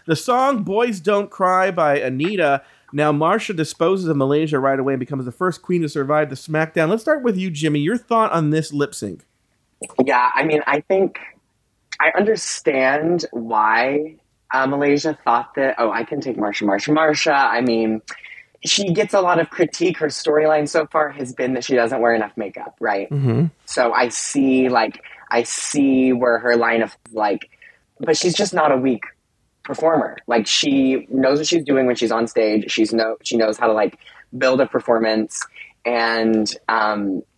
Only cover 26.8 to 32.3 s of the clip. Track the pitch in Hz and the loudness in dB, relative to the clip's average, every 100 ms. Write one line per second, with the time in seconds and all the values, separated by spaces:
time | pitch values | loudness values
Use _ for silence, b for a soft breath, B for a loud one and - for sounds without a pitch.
26.8 | 110 - - 110 107 - - b b b | -2 -6 -12 -4 -2 -2 -8 b b b
27.8 | b _ - 156 180 165 - 175 156 131 | b _ -2 0 0 0 0 0 2 2
28.8 | 135 113 - - _ _ _ _ - 135 | 2 -2 -4 -18 _ _ _ _ -12 -2
29.8 | 156 160 92 - - 117 104 - 156 139 | 0 2 -2 -6 -2 0 0 0 2 2
30.8 | 131 131 - 131 131 147 156 170 143 135 | 2 0 -2 0 2 2 0 0 2 2
31.8 | 127 117 117 113 117 | 2 2 0 0 0